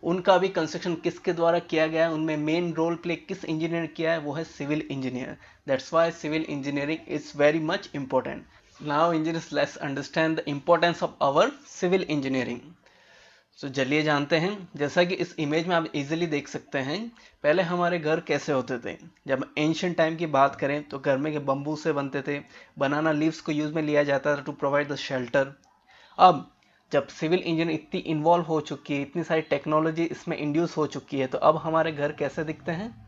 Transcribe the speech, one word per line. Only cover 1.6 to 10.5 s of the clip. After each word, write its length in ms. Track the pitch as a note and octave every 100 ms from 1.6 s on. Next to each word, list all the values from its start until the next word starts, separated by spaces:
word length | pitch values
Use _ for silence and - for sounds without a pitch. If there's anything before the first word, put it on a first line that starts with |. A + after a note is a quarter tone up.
| E3+ D#3+ D#3+
गया 180 | D#3+ E3
है, 80 |
उनमें 220 | D#3 D#3 D3+
मेन 360 | D3+ D#3+ F3
रोल 220 | D#3+ E3 E3
प्ले 120 | E3+ D#3+
किस 300 | - F#3+ -
इंजीनियर 360 | D#3 E3 E3
ने 60 | D#3+
किया 240 | D#3+ D#3+
है, 80 | E3
वो 140 | D3
है 100 | D3
सिविल 400 | E3 - C#3 D3+ D#3
इंजीनियर। 460 | C#3 C3 B2 C3 - - - -
That's 240 | C3 -
why 140 | E3 E3 D#3+
civil 260 | D#3 D#3 D#3+ C#3+
engineering 480 | C3+ C#3+ C#3+ D#3+ - D3
is 100 | D3 C#3+
very 200 | D3 D#3+ D#3
much 240 | - - C#3+
important। 400 | C3 C3 C3+ C3+ - - _ - D3
Now 180 | D3 E3 D#3+
engineers, 340 | D#3 E3 - C#3+
let's 180 | C#3+ - D3
understand 520 | C#3 C#3 - D#3+ D#3
the 80 | -